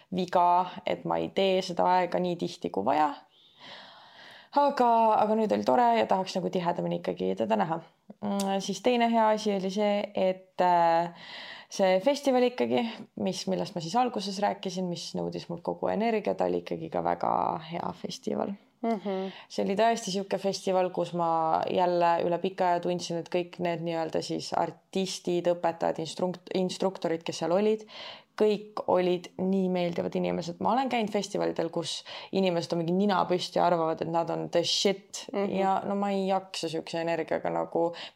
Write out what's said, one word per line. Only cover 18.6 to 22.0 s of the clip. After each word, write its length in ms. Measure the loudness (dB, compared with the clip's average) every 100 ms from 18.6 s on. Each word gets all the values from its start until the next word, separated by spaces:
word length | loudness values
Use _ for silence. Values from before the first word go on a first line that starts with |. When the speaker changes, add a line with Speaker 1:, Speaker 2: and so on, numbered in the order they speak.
| _ _
Speaker 2:
Mhm. 480 | -4 -4 -4 -6 -6 -12
Speaker 1:
See 200 | -10 -4
oli 120 | -2 2
tõesti 340 | 2 2 -2
siuke 280 | -4 -2 -2
festival, 480 | -2 -2 0 2 2
kus 220 | 0 -2
ma 480 | 0 0 2 2 2 2
jälle 480 | 2 4 4